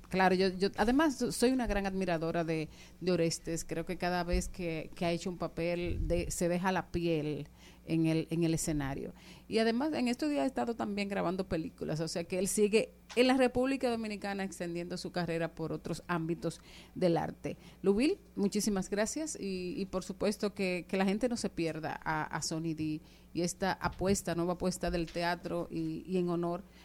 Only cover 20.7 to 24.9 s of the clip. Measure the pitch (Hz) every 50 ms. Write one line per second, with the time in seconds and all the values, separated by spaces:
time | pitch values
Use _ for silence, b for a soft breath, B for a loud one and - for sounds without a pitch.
20.7 | 180 175 165 - 208 190 196 196 190 214 254 240 240 - - 190 - - 165 160
21.7 | 151 156 160 143 - - - 160 156 156 151 - - 160 - - 165 160 165 165
22.7 | 156 160 160 156 156 160 - B B B B B B 165 175 170 - - 196 185
23.7 | 170 - - 175 - - 175 190 202 - - 175 165 170 170 180 175 - - 180
24.7 | 180 - - 175